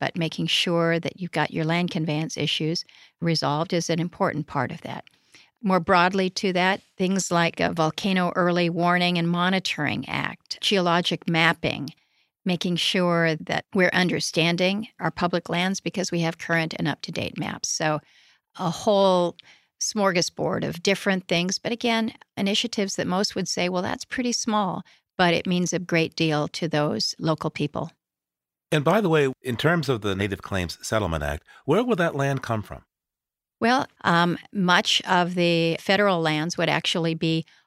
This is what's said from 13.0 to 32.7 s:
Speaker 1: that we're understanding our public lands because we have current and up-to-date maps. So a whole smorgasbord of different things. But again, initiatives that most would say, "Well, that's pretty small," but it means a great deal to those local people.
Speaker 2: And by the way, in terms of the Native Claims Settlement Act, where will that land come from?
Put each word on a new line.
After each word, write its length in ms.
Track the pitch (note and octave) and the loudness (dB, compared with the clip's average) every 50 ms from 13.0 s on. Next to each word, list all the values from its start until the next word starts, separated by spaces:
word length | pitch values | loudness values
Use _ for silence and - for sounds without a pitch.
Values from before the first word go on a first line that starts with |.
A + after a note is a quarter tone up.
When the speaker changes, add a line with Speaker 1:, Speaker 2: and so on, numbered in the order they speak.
| F3+ F3 E3+ E3+ E3 E3 D#3+ | 2 2 2 4 2 2 0
Speaker 1:
that 280 | D3+ - - - - - _ | -2 -4 -4 -4 -4 -4 _
we're 180 | - G3+ F3+ - | 0 2 4 4
understanding 960 | - F3 F3+ E3+ E3 E3 - - - F3 D#3+ E3+ E3+ E3+ F3+ F#3 G3 G#3 A3 - _ - | 4 2 2 2 0 -2 -4 -2 0 0 2 2 2 2 2 0 0 -2 -6 -10 _ -6
our 140 | F3 E3 | -4 -4
public 360 | - - F3+ F3 F3+ F3 - - | -2 -2 -2 -2 -2 -2 -4 -4
lands 300 | F3+ E3+ F3+ F#3+ G3 - | -4 -2 -2 -2 -2 -4
because 320 | - E3 - G3 E3+ - | -6 -6 -4 -4 -4 -2
we 100 | F3+ E3+ | -2 -2
have 160 | E3 E3 E3 | -2 -2 -4
current 380 | - - - E3+ E3 D#3+ D#3+ - | -4 -4 -2 0 0 0 -2 -4
and 120 | - - D3+ | -4 -2 -4
up-to-date 500 | - - - - D#3 - - - - - | -4 -4 -8 -8 -6 -6 -6 -6 -6 -6
maps. 300 | - G2+ - - - - | -6 -6 -6 -6 -6 -4
So 320 | - - D#3+ D#3 D3+ D3 - _ _ _ _ _ _ _ _ _ - - | -4 -2 -2 -2 -2 -4 -6 _ _ _ _ _ _ _ _ _ -10 -6
a 120 | - D#3+ | -4 -4
whole 640 | E3+ - - A3+ G3+ G3 G3 F#3+ F#3 F3+ F3 E3+ - - - - - _ _ _ _ - | -4 -2 2 4 4 6 6 6 6 4 2 0 -2 -8 -16 -20 -20 _ _ _ _ -8
smorgasbord 840 | - - - G#3+ G3 G3 E3+ F3 E3+ - - - D3+ D3+ F#3 - - | -8 -4 0 0 2 2 2 2 0 0 -2 -4 -2 -2 -2 -2 -2
of 160 | - D#3 F3 | -4 -4 -2
different 460 | - G3+ G3 - - G3+ F#3+ F#3 F3+ - | 0 0 0 0 0 0 0 0 0 0
things. 320 | F3+ E3+ F3 F#3 F#3+ - | 0 0 0 0 -4 -4
But 100 | - - | -4 -6
again, 420 | A#3+ A#3 - A#3+ A3+ A3+ A3 A3+ - - - _ _ | -4 -2 0 0 0 0 0 -2 -6 -10 -18 _ _
initiatives 600 | - D#3+ G3 G3+ - - A3+ - - G3 G3 - | -4 -2 0 0 0 -2 -2 -2 -4 -4 -2 -2
that 100 | - - | -4 -2
most 300 | F3+ F3+ F#3+ G#3+ - - | 0 0 0 0 -2 -2
would 100 | - F#3 | -4 -4
say, 220 | - - - F3+ F3+ | -4 -2 -2 -2 -2
"Well, 140 | F#3 F3+ | -2 -2
that's 220 | F#3 G#3+ - - - | -2 -4 -4 -6 -8
pretty 280 | - - - A#3+ A#3+ | -8 -6 -4 -2 -2
small," 500 | A#3 - - A#3+ G#3+ G#3+ G3+ F#3 E3+ F#3 - _ _ _ _ _ _ | -2 -4 -2 -2 0 0 0 -2 -4 -6 -10 _ _ _ _ _ _
but 160 | - F3+ F3 | 2 2 2
it 140 | E3 - - | 2 2 0
means 260 | - F3+ F3+ F3+ E3 | 0 0 0 0 -2
a 60 | - E3 | -2 -4
great 380 | F3+ - E3+ E3 E3 D#3 - | -2 0 0 2 0 0 0
deal 320 | - E3 D#3+ D3+ D3+ D3+ - | -2 0 0 0 0 -2 -4
to 200 | - - F3+ D#3 | -4 -6 -4 -2
those 460 | D#3 D3+ D3 D3+ G#2+ A2 - - - - | 0 0 0 0 0 -2 -2 -4 -4 -2
local 300 | D#3+ D#3+ D#3 - - D#3+ | -2 -2 0 0 -2 -6
people. 440 | - - D3+ D3 - - C#3 E3 - _ _ _ _ _ _ _ _ _ _ _ _ _ _ - | -4 -4 -4 -4 -4 -6 -8 -8 -10 _ _ _ _ _ _ _ _ _ _ _ _ _ _ -2
Speaker 2:
And 140 | E3 D3+ C3 | -2 0 2
by 160 | D#3+ F3+ A3 | 4 2 4
the 80 | G#3+ E3+ | 4 4
way, 240 | D#3+ D#3 C#3 C3+ C3 - | 4 4 4 2 0 -4
in 140 | - C3 A#2+ | -6 -4 -2
terms 320 | - - D3+ F3 E3+ C#3 C3 | 0 2 2 2 2 2 0
of 140 | B2+ G#2+ | 0 0
the 120 | G2+ G2+ F#2+ | 0 0 0
Native 280 | F#2+ G2+ G2+ G2 - | 0 0 0 -2 -4
Claims 340 | - - G2+ F#2 F2 E2 - - | -6 -4 -2 -2 -2 -2 -6 -8
Settlement 400 | - - A2+ A2 G#2 F2 D#2+ D#2 | -4 -2 0 0 2 0 0 0
Act, 240 | D2 C#2+ D2 D2+ - - - - _ | -2 -2 -4 -6 -8 -14 -20 -6 _
where 200 | - D3+ G#3 B3+ | 2 2 2 2
will 120 | B3 A3 | 2 2
that 200 | F3 E3+ D#3+ - | 2 0 0 0
land 260 | C#3 C#3 C#3 C3+ C3 | 0 0 0 0 -2
come 200 | - - A#2 A2 | -2 -2 -4 -4
from? 220 | G2+ - | -4 -6